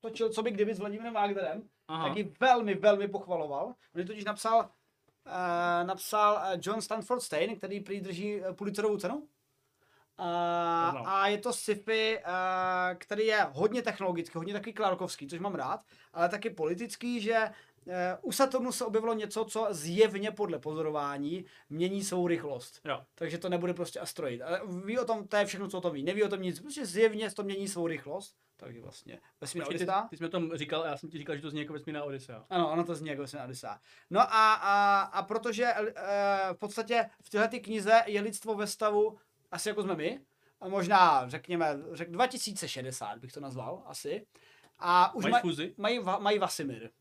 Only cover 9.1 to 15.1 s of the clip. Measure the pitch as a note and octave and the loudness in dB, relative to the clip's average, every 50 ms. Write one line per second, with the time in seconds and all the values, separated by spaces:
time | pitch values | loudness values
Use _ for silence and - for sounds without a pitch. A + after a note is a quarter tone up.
9.1 | A#3+ D4+ D4 - _ _ _ _ _ _ _ _ _ _ _ _ _ _ _ _ | -4 -4 -8 -12 _ _ _ _ _ _ _ _ _ _ _ _ _ _ _ _
10.1 | _ - F#3 F3 F3 F3 F3 E3+ E3+ F3 E3+ E3+ E3 E3+ E3+ E3 D3+ C3 A#2+ F3+ | _ -6 -4 -2 0 0 2 2 2 2 2 2 2 4 4 2 2 0 -2 0
11.1 | F#3+ F#3+ G3 G3+ G#3 G#3 G#3 B3 A#3+ - - - G#3 G3+ G#3 - A3 A3 A3 A3 | 2 4 4 4 4 2 0 -4 -4 -4 -2 -2 -2 -2 0 -2 0 2 2 2
12.1 | A3 G#3+ - E3+ F3+ F#3 F#3 F#3 F#3 F#3 F#3 F#3 F#3 F#3 F#3 F3+ F3+ F3+ - _ | 0 -2 -4 -4 -2 0 0 0 0 0 0 0 0 2 0 0 -2 -4 -8 _
13.1 | G#3 G3+ A3 A3 A3 G#3+ F#3+ D3+ C#3 C3+ F3+ G#3+ A3 B3 A#3+ A3+ G3 - G3 F#3 | -2 0 2 4 4 4 4 2 2 2 2 2 2 2 -2 -2 -2 0 -2 -2
14.1 | F3+ E3+ E3+ E3+ - E3 E3 F#3+ G3+ G#3 G3+ A3+ G#3+ - G#3+ G3 F#3 F3+ G#3+ - | 0 -2 -4 -4 -6 -6 -6 -4 -6 -6 -6 -6 -4 0 2 2 2 2 -2 -6